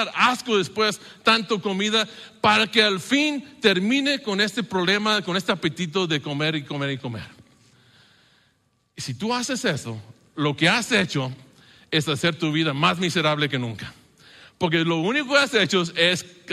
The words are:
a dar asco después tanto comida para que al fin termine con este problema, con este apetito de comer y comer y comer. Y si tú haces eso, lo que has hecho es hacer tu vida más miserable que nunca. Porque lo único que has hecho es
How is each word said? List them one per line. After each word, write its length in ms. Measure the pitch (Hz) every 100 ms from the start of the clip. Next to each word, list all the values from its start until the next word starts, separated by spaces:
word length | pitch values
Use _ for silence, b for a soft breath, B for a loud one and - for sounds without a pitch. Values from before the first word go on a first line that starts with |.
a 40 |
dar 100 | 190
asco 440 | 165 226 254 247 208
después 420 | 151 214 214 - B B
tanto 380 | 226 226 185 214
comida 480 | 202 190 214 220 214 B B B
para 280 | 220 214 220
que 140 | 220
al 180 | 214 185
fin 440 | - 277 302 285 - -
termine 600 | 214 180 202 277 277 277
con 180 | 214 196
este 220 | 208 247
problema, 600 | 175 185 180 208 214 208
con 140 | 175 185
este 160 | -
apetito 540 | 185 175 147 175 190 175
de 160 | 147
comer 340 | 151 143 156 156
y 60 |
comer 280 | 135 147 139
y 80 | 131
comer. 280 | 127 110 - - - _ b b b b b b b b b b b _ _ -
Y 60 |
si 120 | -
tú 200 | 120 214
haces 300 | 247 240 254
eso, 360 | 214 135 113 113 - - _ -
lo 200 | 147 143
que 120 | 165
has 240 | 233 208
hecho 400 | 214 175 143 127 131 - _ b b b
es 180 | 160 151
hacer 280 | 147 170 160
tu 160 | 160
vida 200 | 156 160
más 260 | 135 175 175
miserable 500 | 180 170 151 151 147
que 100 | 131
nunca. 340 | 120 101 - - _ _ B B B B
Porque 200 | 180 165
lo 180 | 165 165
único 360 | 180 285 254
que 60 | 277
has 160 | 277
hecho 280 | 233 185 185 170 165
es 280 | 175 180 - - -